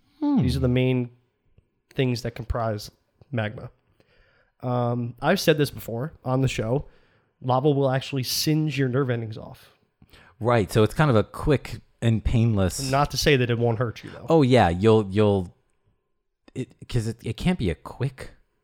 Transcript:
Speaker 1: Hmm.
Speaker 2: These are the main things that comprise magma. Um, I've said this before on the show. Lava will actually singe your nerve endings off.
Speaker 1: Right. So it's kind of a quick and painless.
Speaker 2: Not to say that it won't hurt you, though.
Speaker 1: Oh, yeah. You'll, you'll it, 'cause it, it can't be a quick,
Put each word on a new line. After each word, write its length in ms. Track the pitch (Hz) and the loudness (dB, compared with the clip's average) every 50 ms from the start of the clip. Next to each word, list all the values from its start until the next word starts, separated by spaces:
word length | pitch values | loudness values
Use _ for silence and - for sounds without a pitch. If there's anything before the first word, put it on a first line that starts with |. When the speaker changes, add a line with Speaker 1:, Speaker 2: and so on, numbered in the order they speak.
| _ _ _ - | _ _ _ -6
Speaker 1:
Hmm. 200 | 311 294 285 240 | -2 0 2 2
Speaker 2:
These 140 | - 85 80 | 2 2 0
are 60 | 139 | 0
the 80 | 131 123 | 0 0
main 400 | 123 127 127 127 127 127 123 120 - _ _ _ _ _ _ _ _ _ _ _ _ _ _ _ - | 0 2 2 0 0 -2 -2 -6 -10 _ _ _ _ _ _ _ _ _ _ _ _ _ _ _ -6
things 280 | - 135 127 123 113 | -4 -2 -2 -2 -4
that 100 | - 117 | -6 -8
comprise 600 | - - 117 - - 123 113 113 107 104 - - - _ _ _ _ _ - - | -10 -10 -8 -8 -6 -4 -4 -4 -4 -6 -8 -14 -20 _ _ _ _ _ -16 -8
magma. 420 | 131 117 110 104 110 - - - - _ _ _ _ _ _ _ _ _ _ _ _ _ _ _ _ _ | -6 -4 -4 -4 -6 -10 -16 -16 -18 _ _ _ _ _ _ _ _ _ _ _ _ _ _ _ _ _
Um, 540 | - 127 123 123 120 120 120 120 120 120 - - | -6 -4 -2 0 0 0 -2 -4 -4 -6 -8 -4
I've 180 | 139 151 190 - | -2 0 0 0
said 160 | - 170 156 147 | 2 2 2 4
this 120 | 143 - | 2 -2
before 440 | - 110 - - 113 117 131 156 - - - | -2 -8 -12 -10 -8 -8 -8 -8 -10 -10 -6
on 160 | 127 127 131 | -2 -2 0
the 80 | 135 127 | 0 0
show. 380 | - - 107 110 123 - - - - _ _ _ _ _ _ _ _ - | -2 -2 -4 -2 -4 -4 -4 -8 -18 _ _ _ _ _ _ _ _ -10
Lava 280 | 135 127 127 131 135 156 | -4 0 0 2 2 2
will 180 | 143 139 139 131 | 2 2 2 0
actually 340 | 131 131 - - - 139 123 | 0 -2 -4 -4 -6 -6 -4
singe 540 | - - - - 156 151 156 156 156 131 135 | -4 -4 -4 0 0 0 0 0 -2 -2 -2
your 80 | 139 127 | -2 0
nerve 220 | 120 135 143 123 | 0 0 0 0
endings 280 | 120 117 113 107 113 - | -2 -4 -6 -8 -12 -14
off. 340 | - - - - - - _ _ _ _ _ _ _ _ - - - - _ - | -16 -18 -20 -20 -20 -20 _ _ _ _ _ _ _ _ -20 -20 -20 -20 _ -6
Speaker 1:
Right. 320 | 107 113 120 117 98 - | 0 2 2 2 2 2
So 120 | - 110 110 | 4 4 4
it's 100 | 107 - | 4 4
kind 160 | - 156 147 | 2 2 4
of 80 | 120 107 | 4 4
a 60 | 98 | 2
quick 560 | - - - - 147 147 120 - - - - - _ _ - | 0 -4 -6 0 0 0 0 0 -6 -16 -16 -16 _ _ -4
and 220 | - 117 113 104 - | 0 0 0 0 0
painless. 680 | - - 117 110 117 110 98 95 90 - - 135 131 | 0 2 2 2 2 2 2 2 0 0 -2 -4 -2
Speaker 2:
Not 220 | 135 139 143 - | 0 0 0 0
to 60 | - 131 | -2 0
say 180 | - 156 147 | 2 2 4
that 140 | 127 123 117 | 4 2 0
it 80 | 120 113 | 0 0
won't 200 | 120 117 113 107 | 0 0 0 0
hurt 220 | 127 110 - - - | -2 -4 -6 -10 -14
you, 60 | 101 | -18
though. 160 | 95 - - - | -16 -10 -2 2
Speaker 1:
Oh, 140 | 160 165 143 | 4 4 6
yeah. 260 | 123 127 120 104 85 | 6 6 6 6 4
You'll, 380 | 87 90 101 110 110 110 104 95 | 4 4 4 6 6 6 4 2
you'll 440 | 95 104 107 104 101 98 90 85 - _ _ _ _ _ _ _ _ _ _ _ _ _ _ _ _ _ _ _ - 131 | 0 2 2 4 4 2 0 -4 -8 _ _ _ _ _ _ _ _ _ _ _ _ _ _ _ _ _ _ _ -12 -12
it, 180 | 127 - _ - - - | -12 -12 _ -20 -12 -6
'cause 180 | - 123 104 113 | -4 -4 -4 -4
it, 100 | 110 - - | -8 -10 -8
it 140 | 117 110 - | -10 -8 -4
can't 220 | - 170 180 - | -2 -2 -2 0
be 100 | 127 87 | -2 -4
a 60 | 78 | -4
quick, 560 | - - - - - 120 139 - - - - - _ _ _ _ _ | -4 -8 -16 -10 -6 -6 -6 -6 -8 -16 -18 -18 _ _ _ _ _